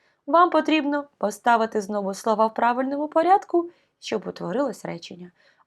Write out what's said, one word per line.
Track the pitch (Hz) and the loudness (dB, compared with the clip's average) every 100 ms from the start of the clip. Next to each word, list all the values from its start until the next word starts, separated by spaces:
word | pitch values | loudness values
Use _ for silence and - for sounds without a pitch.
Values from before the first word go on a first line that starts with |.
| _ _ - | _ _ 0
Вам | 330 349 | 4 4
потрібно | 320 311 311 277 294 285 - | 4 2 2 0 -4 -6 -6
поставити | 202 208 240 233 220 220 | -6 -2 2 2 2 -2
знову | 196 208 190 | -4 -4 -4
слова | 196 226 214 220 | -4 -2 2 0
в | |
правильному | - 233 240 262 285 302 | 0 0 0 -2 -4 -2
порядку, | 320 339 403 - 349 339 - _ _ | 0 4 2 2 -2 -2 -8 _ _
щоб | - 220 185 | -8 -6 -6
утворилось | - 170 214 277 180 170 | -10 -6 -4 -4 -6 -10
речення. | 170 - 180 175 _ _ _ | -12 -14 -18 -20 _ _ _